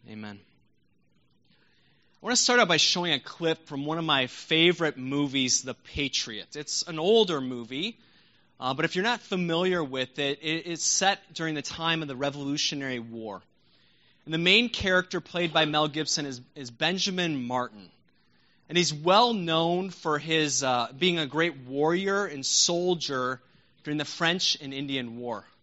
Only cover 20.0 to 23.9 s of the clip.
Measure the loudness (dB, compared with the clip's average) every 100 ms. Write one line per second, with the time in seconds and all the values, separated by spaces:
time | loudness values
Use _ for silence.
20 | -2 -2 0 0 2 0 2 0 0 0
21 | 0 2 -2 0 0 -2 -8 0 2 2
22 | 0 0 -2 -4 -2 2 2 2 0 0
23 | -2 -2 -2 -6 _ _ _ _ -6